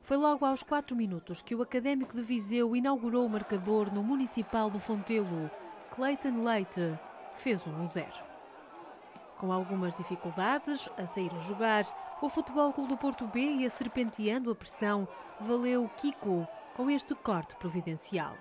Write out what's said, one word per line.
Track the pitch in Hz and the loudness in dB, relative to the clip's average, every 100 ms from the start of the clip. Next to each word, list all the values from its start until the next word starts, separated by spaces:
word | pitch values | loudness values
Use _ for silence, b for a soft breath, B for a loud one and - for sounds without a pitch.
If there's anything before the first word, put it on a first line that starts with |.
| - | 2
Foi | 277 | 4
logo | 302 285 277 | 6 6 4
aos | 269 | 2
quatro | - 294 285 240 | 0 -2 0 0
minutos | 214 175 - 170 | 0 -2 -6 -10
que | - | -4
o | 233 | -2
Académico | 240 254 254 277 262 233 | 0 0 2 2 0 -4
de | |
Viseu | 226 240 202 240 233 | 0 0 2 4 4
inaugurou | 240 269 269 233 240 247 | 4 4 2 2 4 4
o | |
marcador | 214 208 196 185 214 202 | 0 0 -2 4 4 4
no | 202 | 2
Municipal | 214 277 254 - 214 226 214 | 2 2 2 0 0 2 2
do | 202 | 0
Fontelo. | - 208 196 220 196 170 151 - - - - | -2 -2 2 0 2 0 -2 -6 -14 -14 -12
Clayton | - 262 277 277 240 233 | -2 0 2 0 2 2
Leite | 220 190 - 170 156 - - - - | 2 0 0 0 -2 -8 -14 -14 -4
fez | 262 202 170 | 0 0 0
o | |
um | 156 175 | -4 -2
zero. | 175 147 - - - - - - - - - - - - - | -4 -6 -10 -14 -16 -18 -20 -18 -18 -18 -18 -18 -20 -18 -6
Com | 190 | -2
algumas | 185 185 196 180 | 0 0 0 -2
dificuldades | 170 170 190 175 170 196 285 285 285 - - | -2 -8 -6 -6 0 2 2 0 -4 -4 -8
a | 180 | -6
sair | - 180 170 | -2 -2 -4
a | |
jogar, | 170 202 226 214 202 - B - | -6 0 4 4 2 -6 B -4
o | 294 | -2
Futebol | 320 - 262 285 | -2 0 2 4
Clube | 277 269 | 2 -2
do | 262 | 0
Porto | 277 - 226 | 0 -2 -2
B | 226 | 0
ia | 277 277 254 | 2 4 2
serpenteando | - 240 - 233 - 214 240 240 | 0 -4 0 -2 0 0 2 0
a | 208 | -2
pressão. | - - 214 208 190 B B - | -6 -2 2 2 0 B B -8
Valeu | 208 240 247 247 233 - | 0 2 4 4 2 0
Kiko | 285 - 208 180 165 - - | -2 0 2 2 2 -8 -12
com | - 262 | -2 2
este | 285 - | 2 0
corte | 294 - 185 156 - | -4 0 0 -2 -6
providencial. | 185 175 165 160 - 180 147 - | -4 -2 -2 -6 -2 -2 -2 -8